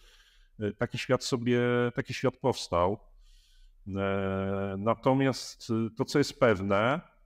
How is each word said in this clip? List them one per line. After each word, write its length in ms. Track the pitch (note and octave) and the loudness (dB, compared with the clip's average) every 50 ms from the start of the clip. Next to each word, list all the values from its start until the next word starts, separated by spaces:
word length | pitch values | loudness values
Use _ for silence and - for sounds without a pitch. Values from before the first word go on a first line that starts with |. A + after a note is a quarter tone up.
| - - - _ _ _ _ _ - _ _ - | -20 -20 -20 _ _ _ _ _ -20 _ _ -6
y, 120 | G#2+ G#2 G2+ | -6 -6 -4
taki 260 | - A#2+ A#2 - A#2+ | -4 -6 -6 -4 -6
świat 260 | - - B2+ B2 - | -2 0 0 0 0
sobie, 360 | - - A#2+ A#2 A#2+ A#2+ A#2+ A#2+ B2 B2 A#2+ B2 A#2+ - | -2 -4 -2 0 2 2 2 2 2 2 2 0 0 -2
taki 200 | - C3+ - B2 | -4 -6 -6 -6
świat 220 | - - B2+ - | -2 -2 -2 -2
powstał. 640 | - - C3 A2 - - - - E2+ F2 F#2 G#2+ - - - - - - - - - _ _ _ _ - - _ _ - G2 F#2+ | 0 -2 -2 -2 -2 -4 -2 2 2 2 2 0 -2 -6 -14 -20 -20 -20 -20 -20 -20 _ _ _ _ -20 -20 _ _ -12 -8 -4
E, 800 | G2 G2 G2 G2 G2 G2 G2 F#2+ F#2+ G2 G2 G2 G2 G2 G2 G2 G2 | -2 -2 0 0 0 0 -2 -2 -2 -2 -2 -4 -4 -4 -4 -6 -2
natomiast, 920 | G2 A2+ A2+ - - C#3 C3 C3+ C3+ C3+ A#2+ - - - - - - - | -2 -2 -2 0 2 2 2 4 2 0 0 -2 -8 -12 -16 -14 -6 -4
y, 200 | A#2 A2+ A2+ A2 - | -2 -2 -2 -4 -4
to, 80 | - C3 | -4 -4
co 140 | - - D3+ | 0 2 2
jest 220 | C#3+ - - - | 2 0 0 2
pewne, 600 | C#3 A#2+ G#2+ F2+ F#2+ G2+ G2 G2 G#2+ A#2+ C#3 E3+ - - _ _ _ | 4 4 4 4 2 2 2 2 4 2 0 -2 -4 -12 _ _ _